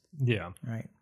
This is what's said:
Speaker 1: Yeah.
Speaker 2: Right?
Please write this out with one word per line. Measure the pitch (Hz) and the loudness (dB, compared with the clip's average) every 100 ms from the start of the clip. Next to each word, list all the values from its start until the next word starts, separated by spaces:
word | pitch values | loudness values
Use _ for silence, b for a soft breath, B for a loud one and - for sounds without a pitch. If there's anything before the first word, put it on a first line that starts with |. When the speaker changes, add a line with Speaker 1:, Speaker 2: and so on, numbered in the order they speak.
| _ 151 | _ 0
Speaker 1:
Yeah. | 123 107 87 - 120 | 4 4 0 -10 -8
Speaker 2:
Right? | 113 - _ | -8 -8 _